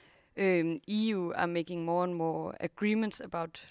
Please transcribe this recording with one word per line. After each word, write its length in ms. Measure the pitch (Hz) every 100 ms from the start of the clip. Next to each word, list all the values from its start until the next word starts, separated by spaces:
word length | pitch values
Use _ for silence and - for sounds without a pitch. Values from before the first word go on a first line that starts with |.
| - - _ -
um, 420 | 196 180 165 165 -
E 220 | 214 220
U 240 | 202 175 -
are 100 | 175
making 380 | 170 165 175
more 200 | 165 175
and 100 | 180
more 400 | 175 165 160 160 -
agreements 600 | 170 - 208 214 214 -
about, 400 | 190 170 165 - -